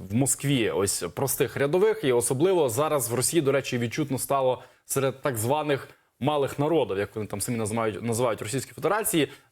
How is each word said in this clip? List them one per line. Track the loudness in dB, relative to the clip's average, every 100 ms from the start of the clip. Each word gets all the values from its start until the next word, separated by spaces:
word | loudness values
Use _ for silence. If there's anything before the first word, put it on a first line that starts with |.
| -4
в |
Москві | 0 0 0 0 0 2
ось | 2 0 -2 -6 -4
простих | -2 0 -2 0
рядових. | 0 2 2 2
І | 2
особливо | 2 2 2 2 4 2
зараз | 0 0 0 0
в |
Росії, | -2 0 2
до | 2
речі, | 2 0 -2
відчутно | -2 -4 -4 -4
стало | -2 0 2 0 -6 _
серед | -6 -2 -2 -2
так | -4 -2
званих | 0 0 2 -2 -2 -20 _ -4
малих | 0 2 0 0
народів, | 2 2 2 -2
як | -2 -4
вони | -6
там | -6
самі | -4 -2
називають, | -2 0 -2 -2
називають | -4 0 0 -2
Російські | -4 -6 -6
Федерації. | -4 0 0 0 0 0 -4 _